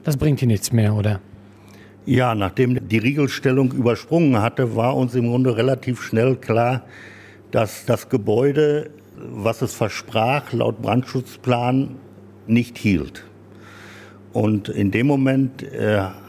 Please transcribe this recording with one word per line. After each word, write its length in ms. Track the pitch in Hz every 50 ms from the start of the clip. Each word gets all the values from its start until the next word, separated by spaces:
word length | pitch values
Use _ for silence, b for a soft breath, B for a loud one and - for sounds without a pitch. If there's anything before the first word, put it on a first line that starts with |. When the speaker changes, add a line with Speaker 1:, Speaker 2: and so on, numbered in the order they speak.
| B
Speaker 1:
„Das 120 | - 147 131
bringt 200 | 147 151 143 120
hier 100 | 135 120
nichts 240 | 110 95 - - 120
mehr“, 220 | 117 107 104 107
oder? 260 | 107 101 107 104 92 - - - - - B B B B B B B B B B B B
Speaker 2:
Ja, 320 | - 131 123 127 123 113
nachdem 500 | 104 95 98 - - 131 123 123 - -
die 120 | - 107 110
Riegelstellung 760 | 104 127 143 151 143 131 - - - 139 127 131 135 127 131
übersprungen 680 | 135 120 120 117 - - - 151 170 170 143 127 107
hatte, 360 | 101 117 - - 135 117 107
war 180 | 110 113 127 139
uns 200 | 131 131 120 120
im 120 | 127 117 120
Grunde 280 | 120 123 127 131 117
relativ 460 | 107 117 135 135 127 - 131 123 - -
schnell 340 | - - 113 117 131 131
klar, 460 | 127 - - 113 113 117 120 131 123 - B B B B B B B B B B B B -
dass 360 | - - 113 101 - - -
das 240 | - - - - -
Gebäude, 800 | - 127 101 120 107 113 127 143 139 151 151 147 147 151 - - - - - - -
was 460 | - - 120 120 113 98 113 113 - 131
es 120 | 113 -
versprach, 800 | - 117 104 - - - - - 113 110 123 135 147 - - -
laut 300 | 117 117 113 110 104 117
Brandschutzplan 1160 | 110 104 123 127 - - 131 120 - - - - 127 123 120 120 123 127 135 139 - - - - - - - - - - - -
nicht 320 | - 113 120 120 - - -
hielt. 460 | - 110 95 80 71 - - - - - - - - - - B B B B B B B B B B B B B B - -
Und 360 | 120 107 107 107 104 101 -
in 220 | 107 113 101 98
dem 160 | 95 98 123
Moment, 560 | 143 143 139 135 135 135 135 135 127 - - -
äh, 380 | - - 113 110 107 107 101 98 95 95 - -